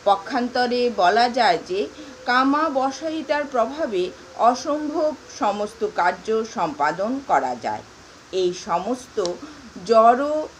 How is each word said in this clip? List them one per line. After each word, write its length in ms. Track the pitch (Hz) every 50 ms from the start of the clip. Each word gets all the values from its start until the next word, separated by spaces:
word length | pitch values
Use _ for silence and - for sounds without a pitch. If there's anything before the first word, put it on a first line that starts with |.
| -
পক্ষান্তরে 840 | 202 196 196 - - 269 254 240 240 - 254 247 233 240 247 247 240 220
বলা 340 | 202 180 175 202 226 240 247
যায় 280 | 233 262 233 202 175 156 147
যে 200 | - 180 196 226 311 - - 302 - 262 - -
কামা 440 | - 240 254 269 277 277 294 311 330
বসায়িতার 760 | 277 269 254 277 269 - 320 320 311 320 302 - 294 294 294
প্রভাবে 680 | 285 - 240 226 247 277 302 320 269 208 180 180 - - - - - -
অসম্ভব 760 | - - 233 262 254 - 330 294 302 302 294 302 339 311 302 269 - - - - -
সমস্ত 480 | 277 208 196 208 208 208 - - 214 202 -
কার্য 480 | - 175 180 185 180 - - 220 220 226 226 -
সম্পাদন 680 | 233 175 160 143 - 143 151 160 175 196 226 262 269 269
করা 280 | - 180 143 135 127 127
যায়। 260 | 120 123 113 107 110 113 - - - - - - - - -
এই 220 | - 190 185 180 180 - -
সমস্ত 680 | 220 190 - 185 214 254 254 - - - 220 190 170 180 - - - - - - - - - 180
জড় 600 | 185 226 220 220 233 247 247 285 294 302 302 311 - -